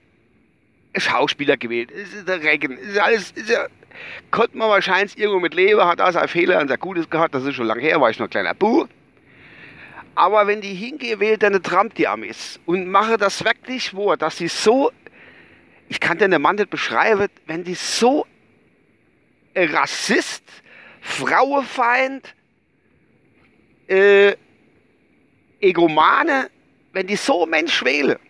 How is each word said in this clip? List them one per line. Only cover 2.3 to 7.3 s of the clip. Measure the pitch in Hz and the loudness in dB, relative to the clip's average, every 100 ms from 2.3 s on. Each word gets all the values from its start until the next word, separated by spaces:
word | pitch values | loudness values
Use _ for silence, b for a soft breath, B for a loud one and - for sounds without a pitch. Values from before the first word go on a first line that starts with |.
| 185 | -4
Reagan, | 156 151 143 | 0 0 -2
es | 123 208 | -10 -6
ist | 202 | -2
alles, | 208 226 180 | 0 0 -4
ist | - 214 | -14 -4
ja, | 233 - _ - B B B - | -4 -4 _ -20 B B B -6
konnte | - 226 - | -2 -2 0
man | 220 | 2
wahrscheinlich | 202 180 185 202 - | 2 2 0 -2 -2
irgendwo | 208 196 | -2 0
mit | 170 | -2
leben, | 165 190 214 | 2 2 4
hat | 180 170 | 2 2
auch | 190 | 2
seine | 170 156 | 2 -2
Fehler | 170 165 180 | 0 2 2
und | 147 | 0
sein | 123 | -4
Gutes | 175 185 156 | -4 -6 -4
gehabt, | 160 165 | -2 0